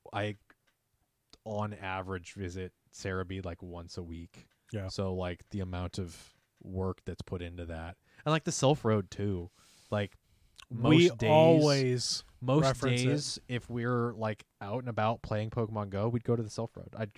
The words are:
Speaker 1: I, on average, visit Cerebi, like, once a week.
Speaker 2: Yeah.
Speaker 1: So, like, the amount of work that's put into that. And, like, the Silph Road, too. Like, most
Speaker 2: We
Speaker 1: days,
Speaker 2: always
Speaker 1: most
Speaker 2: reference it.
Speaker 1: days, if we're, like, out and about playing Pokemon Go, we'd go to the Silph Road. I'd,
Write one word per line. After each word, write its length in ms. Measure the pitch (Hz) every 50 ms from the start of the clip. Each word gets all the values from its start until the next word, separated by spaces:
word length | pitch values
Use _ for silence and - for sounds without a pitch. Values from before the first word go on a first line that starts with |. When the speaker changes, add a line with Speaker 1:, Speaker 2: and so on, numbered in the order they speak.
| _ -
Speaker 1:
I, 240 | - 104 104 104 101 - _ _ - _ _ _ _ _ _ _ _ _ _ _ _ _ _ _ - _ _
on 280 | 110 104 104 107 104 104
average, 600 | - - 95 92 95 92 95 95 90 87 - -
visit 380 | 101 95 87 87 95 92 90 - _ _ _
Cerebi, 520 | - - - 98 92 92 92 87 95 95 90
like, 180 | 87 85 -
once 340 | 92 87 85 85 85 87 -
a 60 | 95
week. 440 | 87 82 85 85 85 - - - - _ _ _ _ _
Speaker 2:
Yeah. 160 | 117 104 95 95
Speaker 1:
So, 260 | - - 98 95 92
like, 280 | 92 92 90 87 - - _
the 100 | - 101
amount 380 | 92 92 90 90 90 90 - -
of 360 | 92 85 82 - - - _ _ _ _ _ _
work 380 | - 95 92 92 95 95 92 - _
that's 160 | - 87 -
put 200 | - - 98 90
into 220 | 87 85 87 87 85
that. 300 | 82 82 80 82 85 92 - _ _ _ - -
And, 80 | 151
like, 120 | 156 156 -
the 60 | -
Silph 340 | - - 139 131 127 - -
Road, 260 | 110 110 104 92 -
too. 400 | - - 101 104 95 87 87 92 - _ _ _ _ _ _ _
Like, 260 | 107 104 104 92 - _ _ _ _ _ _ _ _ - - _
most 240 | 123 113 120 139 156
Speaker 2:
We 140 | 165 175 180
Speaker 1:
days, 220 | - - 117 -
Speaker 2:
always 920 | 151 156 160 165 165 156 151 147 139 135 131 127 123 123 - - - - - - - -
Speaker 1:
most 200 | 123 123 135 156
Speaker 2:
reference 380 | 151 135 127 - 135 131 123 123
it. 40 | 127
Speaker 1:
days, 320 | 127 143 147 139 - - - - -
if 220 | 127 117 - -
we're, 420 | 120 120 117 123 123 120 117 120
like, 320 | 107 104 110 107 104 - - _ _ _
out 200 | 104 101 110 127
and 80 | 127 123
about 340 | 107 110 107 110 113 -
playing 260 | - - 110 104 107 110
Pokemon 380 | - 120 113 107 113 107 104 98
Go, 200 | 98 98 107 120
we'd 160 | 120 120 -
go 120 | - 117
to 60 | 120
the 80 | 113 101
Silph 260 | - - 113 - -
Road. 180 | - 123 - -
I'd, 140 | - 113 101 -